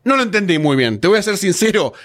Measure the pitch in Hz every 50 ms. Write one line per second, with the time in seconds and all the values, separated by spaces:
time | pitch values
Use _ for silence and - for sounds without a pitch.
0 | _ 247 277 269 247 220 180 214 202 180 165 156 151 147 139 131 127 117 107 101
1 | 113 175 208 220 202 220 208 190 196 190 175 - 214 220 214 208 156 120 - -
2 | -